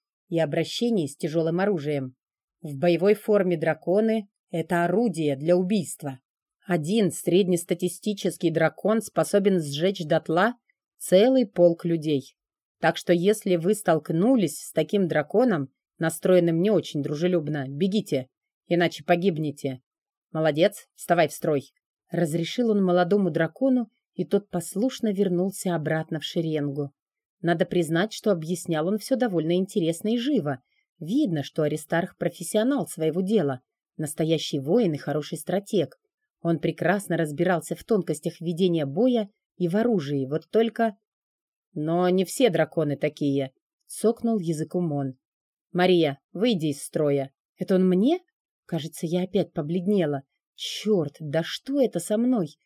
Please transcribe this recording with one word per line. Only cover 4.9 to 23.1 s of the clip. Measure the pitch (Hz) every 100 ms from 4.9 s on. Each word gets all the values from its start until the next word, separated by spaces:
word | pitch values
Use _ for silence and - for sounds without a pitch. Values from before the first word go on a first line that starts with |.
| 190 240 156 147
для | 135 156 180
убийства. | 180 214 139 - 143 131 _ _ _ _ -
Один | 175 147 226 185
среднестатистический | - - 175 180 175 - 175 180 - 214 202 185 - 170
дракон | 160 160 - 190 220
способен | - - 156 202 196 185
сжечь | 147 139 185 196
дотла | 156 160 - 165 220 247 _ _ _ -
целый | - 180 240 262 208
полк | - 175 170 170
людей. | 165 151 139 - _ _ _ _ _
Так | 165 -
что | -
если | 175 190 214 202 175
вы | 175
столкнулись | 208 - 160 - 160 220 262 156 -
с | -
таким | 160 160 202 175
драконом, | 156 147 208 254 165 135 _ _ -
настроенным | 160 - 185 180 170 165
не | 202
очень | 185 - 151
дружелюбно, | 139 147 180 175 147 147 131
бегите, | 143 190 208 - 135 123 _ _ _ -
иначе | 170 165 -
погибнете. | - 175 190 156 151 143 139 127 _ _ _ _ _
Молодец, | 156 156 147 202 - -
вставай | - - 170 156
в |
строй», | - 165 143 - _ _ _ _
разрешил | 165 165 165 165 - 233
он | 202
молодому | 185 180 175